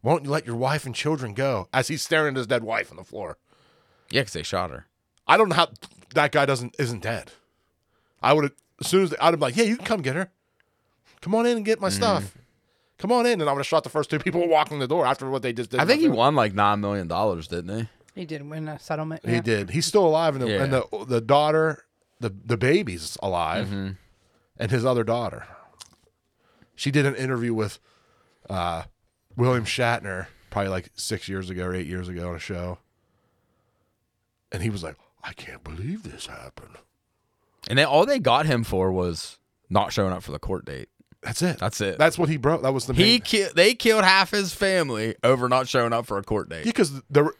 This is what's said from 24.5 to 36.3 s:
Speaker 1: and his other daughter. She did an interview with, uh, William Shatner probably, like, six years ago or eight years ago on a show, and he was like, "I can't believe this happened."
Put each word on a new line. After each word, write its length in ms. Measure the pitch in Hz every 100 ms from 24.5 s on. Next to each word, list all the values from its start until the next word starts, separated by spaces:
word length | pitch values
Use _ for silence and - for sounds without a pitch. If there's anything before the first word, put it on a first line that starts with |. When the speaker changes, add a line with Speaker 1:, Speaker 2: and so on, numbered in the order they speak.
| _
Speaker 1:
and 120 | 117
his 160 | 127 120
other 200 | 123 110
daughter. 420 | 117 113 - - - - _ - _ _ _ _ _ _ _ _ _
She 160 | -
did 140 | 139 139
an 100 | 113
interview 380 | 131 127 120
with, 260 | 113 104 - _ _ _ _ _ _ _
uh, 340 | 95 87 82 78 _ _ _ _ -
William 260 | 123 127
Shatner 640 | 107 - 120 117 101 92 95 - _
probably, 180 | 107 98
like, 200 | 92 -
six 360 | - - 101 -
years 200 | 98 92
ago 140 | 92
or 100 | 90
eight 140 | 90 80
years 220 | 90 90
ago 180 | 90 87
on 40 | 85
a 40 |
show, 400 | - 90 90 90 _ _ _ _ _ _ _ _ _ _ _ _ _ _ _ _ _
and 100 | -
he 80 | 107
was 140 | 101
like, 140 | 80 78 _ _
"I 80 | -
can't 320 | - - -
believe 400 | - 80 110 208
this 220 | 202 67
happened." 500 | -